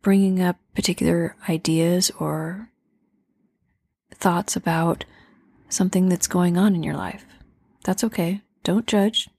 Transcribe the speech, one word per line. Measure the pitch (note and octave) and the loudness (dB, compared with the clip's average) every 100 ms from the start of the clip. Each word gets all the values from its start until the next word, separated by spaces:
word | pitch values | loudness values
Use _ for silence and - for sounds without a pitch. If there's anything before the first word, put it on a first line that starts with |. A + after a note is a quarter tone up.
bringing | - G3 G3 F#3 | 4 4 4 2
up | F3+ F3+ _ | 0 -2 _
particular | - - F3 E3 E3+ E3+ - - | -6 -4 0 0 0 -2 -6 -6
ideas | E3 D#3+ D#3+ E3 F3+ F#3+ - | -4 0 2 2 2 0 -4
or | D#3 D#3 D#3+ F#3 A3+ _ _ _ _ _ _ _ _ _ _ _ _ _ _ | -4 -4 -6 -10 -14 _ _ _ _ _ _ _ _ _ _ _ _ _ _
thoughts | - F#3+ F3 F#3+ - | -2 0 0 -2 -4
about | - E3 E3 - - - _ _ _ _ _ | -2 0 0 -2 -8 -18 _ _ _ _ _
something | - F#3 F#3 F#3 | -2 0 2 2
that's | F3+ - | 0 0
going | F3+ F3+ F3 | 0 2 2
on | G3+ | 2
in | F3+ | 2
your | D3+ | -2
life. | D3 - - - - - _ _ _ | -6 -8 -12 -20 -20 -20 _ _ _
That's | - F#3 | -4 -2
okay. | A3+ - E3+ G3 _ _ | -2 -2 -4 -4 _ _
Don't | - F#3+ A3 | 0 0 2
judge. | G#3 G3+ A3 - | 2 2 0 -6